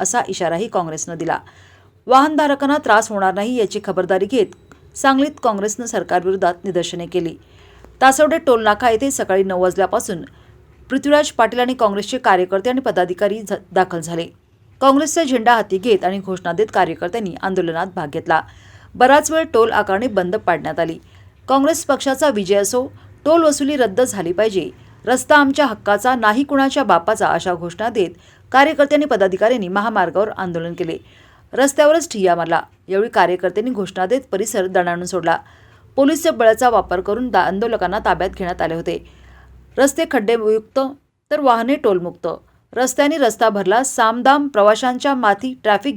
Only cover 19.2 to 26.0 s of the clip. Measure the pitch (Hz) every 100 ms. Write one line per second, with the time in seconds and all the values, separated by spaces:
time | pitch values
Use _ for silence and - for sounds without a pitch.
19.2 | 294 320 320 226 226 214 196 190 247 196
20.2 | 175 185 - 160 151 156 165 165 - -
21.2 | - _ - 269 285 320 - 269 285 269
22.2 | 302 208 190 202 196 247 277 - - -
23.2 | 294 339 311 285 285 294 220 190 254 202
24.2 | 165 180 220 190 151 - - - - 254
25.2 | - 294 277 269 269 214 - 208